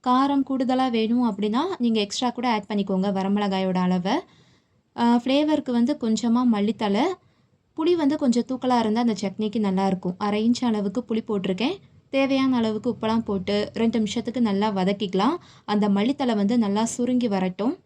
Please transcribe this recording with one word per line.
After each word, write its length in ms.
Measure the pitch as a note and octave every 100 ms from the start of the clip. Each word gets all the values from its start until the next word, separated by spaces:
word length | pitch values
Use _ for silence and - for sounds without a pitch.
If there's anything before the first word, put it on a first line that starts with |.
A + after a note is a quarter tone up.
காரம் 380 | B3+ B3+ C#4 C#4 C4
கூடுதலா 420 | C4+ B3+ C4 C4
வேணும் 400 | A#3 A3 A#3+ A#3+
அப்படின்னா 300 | G3 G#3 A#3 F4 F4+
நீங்க 220 | A#3+ A3
எக்ஸ்ட்ரா 300 | G#3 - B3
கூட 220 | A#3+ B3
ஆட் 140 | G#3+ G3+
பண்ணிக்கோங்க 400 | G#3 G3 F#3+ G3
வரமிளகாயோட 640 | F#3+ F#3+ G3+ G3+ F#3+ F#3+
அளவை. 420 | F#3 F3+ F#3 F3+ C#4+ - _ _ _ _ _ _ -
ஆ, 240 | A#3 A#3+
ஃப்ளேவருக்கு 460 | B3+ C#4 D4+ D4+ B3+
வந்து 260 | A#3+ A#3+ D4
கொஞ்சமா 420 | A3+ A3 A#3 A#3
மல்லித்தழை. 600 | B3 G#3+ G#3 G#3+ G#3 G3 E4+ F#4 _ _ _ _ _ -
புளி 180 | D#4+
வந்து 220 | F4 C#4 D4+
கொஞ்சம் 280 | C#4 A#3 A3+
தூக்கலா 300 | G#3+ B3+ B3
இருந்தா 220 | A3 A3
அந்த 160 | A#3+ G#3
சட்னிக்கு 380 | G3 F#3+ G#3+ A3+
நல்லா 280 | G3+ F#3+ G3
இருக்கும். 280 | F#3 F3+ F3+
அரை 260 | G#3 G#3
இன்ச் 200 | A3+ A#3+
அளவுக்கு 400 | B3 G#3 G3+ G3+ B3
புளி 140 | A3 A3+
போட்டிருக்கேன். 480 | G3+ F#3+ F#3+ B3 G4 - - _
தேவையான 460 | C4+ C4+ C4+ C4+ B3
அளவுக்கு 340 | A3+ G#3+ A#3+
உப்பெல்லாம் 360 | A3 A3 A3+ A3+
போட்டு 420 | G3 F#3 G#3 -
ரெண்டு 240 | - A3+ A3+
நிமிஷத்துக்கு 420 | G#3 A#3+ A#3+ B3
நல்லா 300 | A3 G3 G#3+
வதக்கிக்கலாம். 680 | G3 F#3 G3+ G3+ F#3 A3+ F4 - -
அந்த 240 | - G#3 G#3
மல்லித்தழை 460 | G3+ A3 C#4+ B3+
வந்து 240 | G#3+ G3+ A#3+
நல்லா 260 | G#3 G3+
சுருங்கி 440 | A3+ - A#3+ B3+ A#3
வரட்டும். 480 | G3 F#3 F3+ A3+ F4+